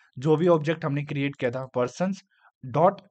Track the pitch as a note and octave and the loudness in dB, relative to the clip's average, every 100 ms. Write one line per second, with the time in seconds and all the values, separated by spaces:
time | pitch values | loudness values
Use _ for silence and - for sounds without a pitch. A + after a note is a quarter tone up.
0 | _ - C#3+ D3+ F3 E3 D3 D#3+ D#3 C#3+ | _ -4 2 4 4 4 2 -2 -2 -4
1 | D3 C#3+ C#3+ C#3+ B2+ B2+ C3 B2 B2+ - | -4 -4 -4 -2 -4 -4 -6 -2 -2 -2
2 | F#3 F#3+ _ _ _ _ C3 C#3+ F3+ F#3+ | -4 -4 _ _ _ _ -6 2 2 0
3 | _ | _